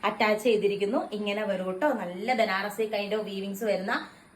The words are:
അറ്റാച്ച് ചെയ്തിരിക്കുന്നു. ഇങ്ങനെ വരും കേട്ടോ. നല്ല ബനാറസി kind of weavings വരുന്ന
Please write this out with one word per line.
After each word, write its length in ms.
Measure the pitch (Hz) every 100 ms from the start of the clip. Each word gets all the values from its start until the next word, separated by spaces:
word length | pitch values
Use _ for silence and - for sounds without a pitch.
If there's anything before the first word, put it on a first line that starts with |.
അറ്റാച്ച് 400 | 214 220 214 208
ചെയ്തിരിക്കുന്നു. 680 | 254 214 202 196 202 269 -
ഇങ്ങനെ 300 | 208 208 202 208
വരും 220 | 185 185
കേട്ടോ. 200 | 185 302
നല്ല 460 | 233 180 180 220
ബനാറസി 500 | 240 214 190 208 208
kind 360 | 220 208 202 214
of 80 | 202
weavings 380 | 196 196 196 220
വരുന്ന 440 | 185 190 269 - - -